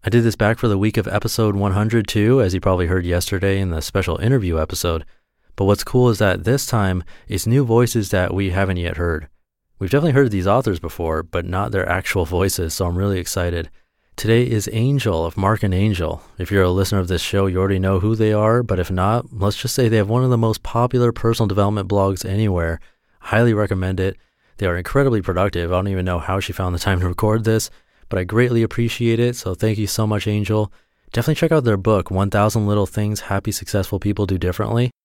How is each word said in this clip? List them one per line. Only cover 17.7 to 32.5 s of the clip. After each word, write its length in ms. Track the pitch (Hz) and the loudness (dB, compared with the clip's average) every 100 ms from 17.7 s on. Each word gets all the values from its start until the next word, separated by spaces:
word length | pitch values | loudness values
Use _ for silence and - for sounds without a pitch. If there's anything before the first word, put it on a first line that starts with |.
| 95 | 0
know 220 | 95 98 | 2 2
who 160 | 107 | 0
they 180 | 110 107 | 2 2
are, 300 | 104 107 120 | 2 2 2
but 160 | 117 92 | 0 -2
if 100 | 87 | -2
not, 420 | 90 95 117 - | 0 0 0 -4
let's 300 | 107 101 - | -2 -2 -2
just 140 | 123 | -4
say 140 | - 117 | 0 2
they 80 | 110 | 2
have 120 | 101 | 2
one 140 | 117 | 2
of 80 | 127 | 2
the 80 | 120 | 2
most 240 | 113 107 | 2 -2
popular 480 | - 117 123 127 120 | -2 -2 0 2 0
personal 360 | 117 113 117 107 | 2 0 2 0
development 400 | 98 101 104 95 | 2 0 0 0
blogs 380 | 101 98 95 | 2 2 0
anywhere. 540 | 95 98 110 90 82 80 - _ _ _ - | -4 0 0 0 -2 -4 -10 _ _ _ -2
Highly 260 | 107 120 | 2 4
recommend 480 | 104 104 92 92 92 | 2 0 -2 -2 -2
it. 160 | 92 95 _ _ _ - | -4 -6 _ _ _ -4
They 80 | |
are 100 | 95 | -2
incredibly 460 | 87 87 135 135 110 | -2 -2 0 2 0
productive. 500 | 92 87 98 90 85 | 0 0 0 -2 -2
I 40 | |
don't 120 | 90 98 | -2 0
even 160 | 95 | -2
know 160 | 90 87 | -2 -4
how 220 | - 95 | -2 -4
she 100 | - | -4
found 240 | 92 92 | -4 -4
the 40 | 85 | -2
time 200 | - 90 | 0 0
to 80 | 87 | -2
record 380 | 87 107 113 | 0 0 2
this, 240 | 110 110 - - _ _ - | 0 0 -2 -12 _ _ -6
but 100 | 95 | -4
I 60 | |
greatly 380 | 90 107 123 117 | 0 2 2 2
appreciate 540 | 113 - 117 - 117 113 | 0 -2 -4 0 0 2
it, 200 | 120 120 | 0 -2
so 180 | 104 | -6
thank 220 | 90 110 107 | -2 0 0
you 100 | 104 | -2
so 180 | - | 0
much, 220 | 107 104 107 | 0 0 0
Angel. 460 | 104 101 107 104 - _ _ - | -2 0 0 -2 -6 _ _ -6
Definitely 220 | - 135 | -2 0
check 180 | 151 165 | 0 2
out 100 | 156 | 2
their 140 | 120 101 | 2 2
book, 340 | 104 101 - | 2 2 2
One 180 | 95 98 | 0 0
thousand 380 | 104 107 | 2 2